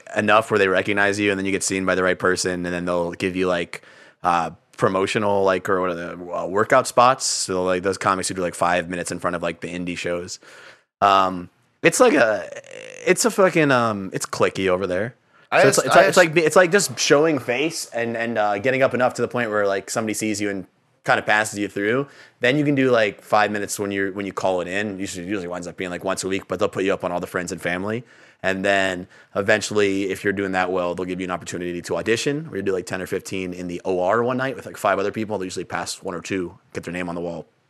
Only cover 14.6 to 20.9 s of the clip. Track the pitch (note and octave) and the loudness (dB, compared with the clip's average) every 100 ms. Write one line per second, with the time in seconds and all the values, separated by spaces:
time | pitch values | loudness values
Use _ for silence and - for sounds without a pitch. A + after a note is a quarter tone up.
14.6 | F#2+ F2+ F#2+ F2+ A2+ - _ _ - - | 0 2 0 -2 -4 -10 _ _ 0 4
15.6 | C3+ - C3 E3 F#3+ F#3+ F3 D#3 D3+ F#3+ | 4 4 4 6 8 6 6 4 4 6
16.6 | F#3 G3 - A#2 - C#3+ D#3+ C#3+ A#2 A#2+ | 6 4 0 -2 4 6 4 0 -2 -2
17.6 | D#3+ - - A#2 A#2 A#2 A#2 A2+ G#2 G2+ | -2 -4 -8 -4 -4 -4 -2 0 0 2
18.6 | C3 C3 C3 A#2+ B2 B2 A#2 B2 A#2 G#2+ | 0 2 2 2 0 0 -2 -2 0 2
19.6 | G2+ G2 - B2 A2 G#2 A2 G2+ G#2 G2 | 2 0 -2 -4 -4 -2 -2 -2 -4 -6
20.6 | F2+ _ _ | -10 _ _